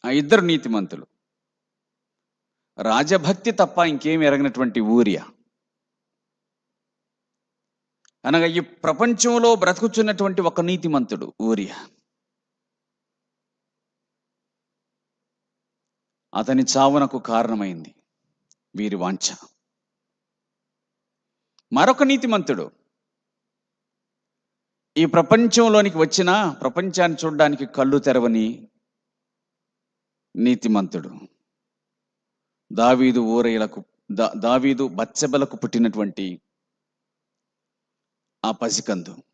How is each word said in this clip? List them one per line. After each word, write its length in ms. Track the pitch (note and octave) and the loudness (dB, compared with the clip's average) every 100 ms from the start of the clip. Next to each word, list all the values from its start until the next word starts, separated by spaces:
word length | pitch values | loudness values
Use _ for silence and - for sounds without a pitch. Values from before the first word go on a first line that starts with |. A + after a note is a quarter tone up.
ఆ 60 | B2 C#3 | -2 -2
ఇద్దరు 240 | D3 G#3+ F3 | 2 2 4
నీతిమంతులు 560 | D#3 B2 G#2+ F2+ E2 - _ _ _ _ _ _ _ _ _ _ _ _ _ _ _ _ - | -2 -2 -6 -6 -12 -20 _ _ _ _ _ _ _ _ _ _ _ _ _ _ _ _ -8
రాజభక్తి 760 | A2 A#2 D3 F#3 D3+ F#3+ A#3 G#3+ | 0 0 2 0 0 -2 -2 2
తప్ప 180 | E3+ - E3+ | 0 2 0
ఇంకేం 280 | C#3+ D3+ D#3+ | 0 -2 2
ఎరగనటువంటి 560 | D3 C#3 C#3 A#2+ B2+ A2 G#2+ A#2 | 2 2 0 -2 -2 0 2 4
ఊరియా, 280 | G#2 D#2+ - _ _ _ _ _ _ _ _ _ _ _ _ _ _ _ _ _ _ _ _ _ _ _ _ _ _ _ _ _ | 4 0 -8 _ _ _ _ _ _ _ _ _ _ _ _ _ _ _ _ _ _ _ _ _ _ _ _ _ _ _ _ _
అనగా 240 | C3 D#3+ E3 E3+ | -2 0 2 -2
ఈ 40 | E3+ - D#3 | -6 -6 -4
ప్రపంచంలో 640 | D#3+ A#3 A3 A#3+ A#3+ A#3 A3 | 0 0 0 0 2 4 4
బ్రతుకుచున్నటువంటి 760 | F3 F3+ A3+ A3 G#3+ G3+ G3 F#3 E3+ | 0 0 -2 0 -2 0 -2 0 -2
ఒక 120 | F3 | -2
నీతిమంతుడు 680 | E3+ F3+ E3 C#3+ A#2 G#2 - - A2+ | -2 -2 -2 -2 -2 -8 -10 -6 -2
ఊరియా. 280 | G#2+ F#2+ - - _ _ _ _ _ _ _ _ _ _ _ _ _ _ _ _ _ _ _ _ _ _ _ _ _ _ _ _ _ _ _ _ _ _ _ _ _ _ _ _ _ _ _ _ | -2 -4 -12 -20 _ _ _ _ _ _ _ _ _ _ _ _ _ _ _ _ _ _ _ _ _ _ _ _ _ _ _ _ _ _ _ _ _ _ _ _ _ _ _ _ _ _ _ _
అతని 320 | G2 A2+ C3 B2+ | -8 -2 0 0
చావునకు 480 | C3+ C3+ C#3+ C#3 C3 - | 2 4 4 0 -4 -4
కారణమైంది 600 | A2+ A2+ A2 G2 E2+ D#2 _ _ _ _ _ _ _ _ F#2 | -2 -2 -4 -6 -10 -16 _ _ _ _ _ _ _ _ -8
వీరి 220 | G#2+ F#2+ | -6 -4
వాంఛ. 260 | F2+ F#2+ - - - _ _ _ _ _ _ _ _ _ _ _ _ _ _ _ _ _ _ _ _ _ _ | -4 -4 -8 -8 -20 _ _ _ _ _ _ _ _ _ _ _ _ _ _ _ _ _ _ _ _ _ _
మరొక 320 | F3+ G3+ C4 | 2 4 4
నీతిమంతుడు, 640 | C#4 C4+ A#3 G#3 D3 A2 B1+ _ _ _ _ _ _ _ _ _ _ _ _ _ _ _ _ _ _ _ _ _ _ - | 2 2 0 -2 -2 -6 -6 _ _ _ _ _ _ _ _ _ _ _ _ _ _ _ _ _ _ _ _ _ _ 0
ఈ 100 | D#3+ | 2
ప్రపంచంలోనికి 840 | E3+ D#3+ A3+ A#3 A#3+ A3+ G#3+ G3+ E3 | 2 4 4 4 4 4 4 4 0
వచ్చినా 380 | D#3+ G3 F3+ G3+ F#3 C3+ | 0 2 2 2 0 -4
ప్రపంచాన్ని 540 | C3 E3+ F#3 F3+ F3 D#3 | -4 -4 -4 0 0 0
చూడడానికి 440 | D#3+ D3+ D3+ C#3+ C3+ - | -6 2 2 2 -6 -2
కళ్ళు 220 | C3+ C#3+ C3+ | 2 2 2
తెరవని 400 | B2+ A#2 A2+ A2 A#2+ - _ _ _ _ _ _ _ _ _ _ _ _ _ _ _ _ - | 2 2 0 -2 -6 -18 _ _ _ _ _ _ _ _ _ _ _ _ _ _ _ _ -2
నీతిమంతుడు, 760 | A#2+ B2 A2+ G#2+ F#2 F2 D#2 - - _ _ _ _ _ _ _ _ _ _ _ _ _ _ | 0 0 0 0 0 -8 -10 -18 -20 _ _ _ _ _ _ _ _ _ _ _ _ _ _
దావీదు 500 | - A#2 B2+ C3 B2 A2+ A#2 | 2 4 4 4 2 0 0
ఊరయ్యలకు, 440 | A#2 A2+ G#2+ - - _ - G2+ | 0 -2 -4 -8 -20 _ -10 -2
దా-, 160 | A2 G#2+ A2+ | -2 -2 0
దావీదు 360 | B2+ C3+ C3 C3 F#2 | 0 0 -2 -4 -6
బత్షెబలకు 580 | A2+ - D3 C#3 C#3 A2+ | -8 -4 -2 -2 -2 -6
పుట్టినటువంటి 640 | A2 A#2 A2+ G#2 G#2 F#2 F#2+ F2 _ _ _ _ _ _ _ _ _ _ _ _ _ _ _ _ _ _ _ _ | -6 0 0 -2 -8 -6 -10 -12 _ _ _ _ _ _ _ _ _ _ _ _ _ _ _ _ _ _ _ _
ఆ 80 | A2 G#2+ | -8 -4
పసికందు 540 | A#2 - - F#2+ E2 - _ | -6 -6 -6 -8 -8 -20 _